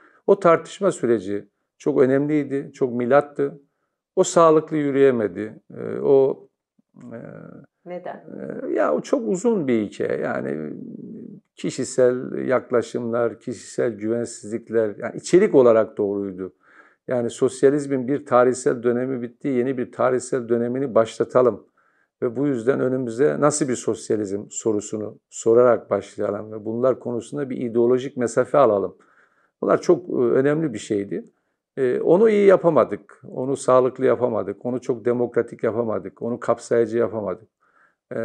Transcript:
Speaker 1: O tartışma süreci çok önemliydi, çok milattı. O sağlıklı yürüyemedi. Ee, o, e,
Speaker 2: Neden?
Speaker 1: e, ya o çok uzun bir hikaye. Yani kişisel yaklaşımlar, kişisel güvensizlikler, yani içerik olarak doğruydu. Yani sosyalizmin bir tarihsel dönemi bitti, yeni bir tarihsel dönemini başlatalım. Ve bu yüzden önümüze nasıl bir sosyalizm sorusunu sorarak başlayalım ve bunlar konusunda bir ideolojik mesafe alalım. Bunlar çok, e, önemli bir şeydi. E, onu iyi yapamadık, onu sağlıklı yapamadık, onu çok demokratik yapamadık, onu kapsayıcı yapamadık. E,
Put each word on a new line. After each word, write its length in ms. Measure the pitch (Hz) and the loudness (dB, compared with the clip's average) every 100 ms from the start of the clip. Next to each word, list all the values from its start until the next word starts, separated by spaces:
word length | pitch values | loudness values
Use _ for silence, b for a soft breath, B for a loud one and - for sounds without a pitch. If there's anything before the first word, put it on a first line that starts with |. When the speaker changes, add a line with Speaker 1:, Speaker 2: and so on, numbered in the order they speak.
| b b - | b b 0
Speaker 1:
O 140 | 160 | 2
tartışma 520 | 170 165 - - 196 | 4 4 0 -4 -4
süreci 560 | 147 120 113 95 101 101 _ _ _ | -2 0 -2 -2 -8 -10 _ _ _
çok 220 | 151 143 | -2 2
önemliydi, 720 | 131 139 147 151 131 139 - | 2 2 0 -2 -2 -6 -8
çok 180 | - 131 | -4 -4
milattı. 680 | 120 123 147 - - 143 165 _ _ _ _ _ - | -2 2 2 2 -4 -6 -8 _ _ _ _ _ -2
O 60 | |
sağlıklı 520 | 180 175 165 156 156 156 | 2 4 6 6 2 -4
yürüyemedi. 840 | 143 139 139 120 104 95 107 110 _ | -2 4 4 4 -2 -4 -10 -12 _
Ee, 240 | - 113 117 | -12 -10 -4
o, 480 | 143 135 135 - - _ _ _ _ - | 4 4 4 0 -12 _ _ _ _ -20
e, 220 | 120 117 - - - - - _ 175 | -18 -16 -16 -18 -20 -20 -20 _ -16
Speaker 2:
Neden? 300 | 180 175 - | -14 -14 -16
Speaker 1:
e, 560 | - - - - 269 | -16 -14 -12 -6 -2
ya 220 | 330 - | 0 0
o 60 | 247 | 0
çok 280 | - 277 226 | -2 -2 0
uzun 400 | 185 240 214 135 | -2 0 0 0
bir 140 | 117 | 0
hikaye. 380 | 104 - - - | 0 -4 -4 -2
Yani 520 | - 64 65 73 76 - - - - - - - _ _ | -2 -4 -4 -6 -8 -10 -14 -16 -16 -16 -16 -20 _ _
kişisel 880 | 165 147 120 - 123 123 135 - - | -8 -6 -4 2 2 2 -6 -6 -2
yaklaşımlar, 920 | 123 - 123 110 120 120 117 117 104 | -2 0 -2 -2 -6 -4 -2 -2 -4
kişisel 520 | - 98 - - 127 | -10 -12 -10 -4 -4
güvensizlikler, 1040 | 104 110 120 113 - 104 113 - 113 107 101 | -4 -4 -4 -4 -10 -10 -10 -4 -2 -2 -4
yani 200 | 117 175 | -10 -10
içerik 380 | - 180 202 | 2 4 6
olarak 440 | 143 120 113 107 - | 6 8 6 4 -2
doğruydu. 540 | 101 101 101 92 92 - b b b b - | -2 -2 -4 -8 -12 -14 b b b b -6
Yani 220 | 127 117 | -4 -4
sosyalizmin 800 | - 131 - 139 147 143 135 120 | 0 -2 4 4 4 -2 -4 -2
bir 180 | 143 - | -4 2
tarihsel 560 | 123 123 120 147 127 | 4 4 2 -2 0
dönemi 400 | 120 120 127 131 | 0 0 -2 -6
bitti, 260 | 120 - 151 | -8 -8 -4
yeni 300 | 127 127 127 | -2 0 -4
bir 140 | 120 | -6
tarihsel 560 | - 127 127 - 135 113 | -2 0 0 -2 -6 -2
dönemini 460 | 117 120 127 139 | -2 0 -4 0
başlatalım. 720 | 110 113 - 113 127 123 101 - _ _ _ _ _ | 2 0 -2 0 4 2 0 -10 _ _ _ _ _
Ve 140 | 123 117 | -6 -2
bu 100 | 147 | -2
yüzden 340 | 123 113 135 | 0 0 0
önümüze 600 | 127 131 123 113 151 143 | -2 -2 -4 0 0 2
nasıl 280 | 147 147 139 | 0 0 -2
bir 80 | 117 | -2
sosyalizm 680 | - 107 - 110 101 101 - | -4 -6 -4 -4 -2 -6 -10
sorusunu 680 | - 113 104 - 110 107 - _ | -6 -2 -2 -4 -8 -10 -14 _
sorarak 600 | - 113 113 123 107 - | -4 4 6 6 4 0
başlayalım 600 | 101 - - 104 104 107 | -4 -4 -6 -6 -6 -8
ve 120 | 110 | -12
bunlar 360 | 107 117 127 120 | -8 -2 0 -2
konusunda 500 | 123 120 - 143 139 | -6 -8 -8 -10 -8
bir 60 | 127 | -6
ideolojik 600 | 123 113 120 127 135 131 | -4 0 2 2 -2 -4
mesafe 420 | 117 - 123 147 | -2 -2 0 2
alalım. 380 | 123 101 92 - b b b b b _ | 4 2 -2 -8 b b b b b _
Bunlar 200 | 98 147 | 0 0
çok, 300 | - 175 180 | 2 0 0
e, 20 | |
önemli 600 | 131 120 127 139 151 160 | -2 0 2 2 0 -4
bir 60 | 107 | -6
şeydi. 460 | - 104 101 208 233 _ _ _ _ - | -4 -4 -4 -8 -12 _ _ _ _ -4
E, 240 | 127 131 | -2 0
onu 300 | - 175 220 | 2 4 4
iyi 160 | 208 196 | 6 6
yapamadık, 760 | 185 170 143 104 104 - - - | 6 4 4 2 -2 -12 -20 -14
onu 280 | 135 131 135 | -8 -6 -4
sağlıklı 480 | - 127 127 - | 4 4 4 0
yapamadık, 600 | 127 117 123 107 98 101 123 | 0 2 0 -2 -6 -8 -6
onu 140 | 123 | -6
çok 240 | - 120 | -4 -4
demokratik 580 | 113 120 120 123 - - | -2 -2 0 -2 -4 -4
yapamadık, 600 | 117 110 117 101 92 - | -4 -2 -4 -6 -8 -10
onu 180 | 117 120 | -8 -6
kapsayıcı 580 | - 117 - 117 113 117 | -4 -4 0 0 2 0
yapamadık. 500 | 110 110 98 87 - _ _ _ _ _ _ | -2 -4 -6 -8 -12 _ _ _ _ _ _
E, 40 | 127 | -8